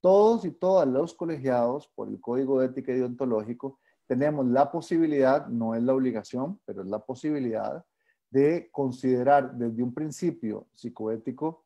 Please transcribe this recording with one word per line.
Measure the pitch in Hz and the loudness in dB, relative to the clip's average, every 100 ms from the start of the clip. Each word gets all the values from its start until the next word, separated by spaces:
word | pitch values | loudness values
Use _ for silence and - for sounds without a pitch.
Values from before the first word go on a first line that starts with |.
Todos | 180 196 214 233 | 6 6 6 4
y | 180 | -2
todas | - 180 190 143 | -2 2 4 4
los | 127 165 | 2 -2
colegiados, | - 170 156 131 123 120 139 - | -4 -6 -4 0 2 2 -2 -8
por | - 104 | -14 -10
el | 104 | -10
Código | - 123 135 131 | -4 -2 0 2
de | 127 | 0
Ética | 131 131 | -2 -4
y | 127 | -2
Deontológico, | 123 120 131 110 107 120 135 139 _ _ _ | -2 -4 -2 -2 -4 -8 -10 -12 _ _ _
tenemos | 127 147 151 127 | 0 0 0 2
la | 127 151 | 2 2
posibilidad, | 170 160 170 160 143 131 143 147 | 0 -2 0 2 2 4 2 0
no | 120 113 | -4 -2
es | 113 | -2
la | 120 | 0
obligación, | 135 131 110 - 123 135 202 | 0 0 -4 -6 -6 -6 -8
pero | - 98 | -12 -12
es | 95 | -8
la | 104 | -8
posibilidad | - 127 151 147 123 110 107 135 _ _ _ _ _ | -8 -8 -4 -4 -2 -4 -6 -8 _ _ _ _ _
de | 135 143 165 165 | 4 4 2 -4
considerar | - 135 123 131 127 123 143 131 | -4 -4 -2 0 2 6 4 4
desde | 127 117 113 | -4 -4 -2
un | 123 | -4
principio | 120 156 143 175 - 110 101 - | -4 -8 -4 -4 -4 -8 -8 -12
psicoético, | _ 117 - 110 113 113 131 156 160 | _ -16 -8 -6 -6 -8 -6 -8 -8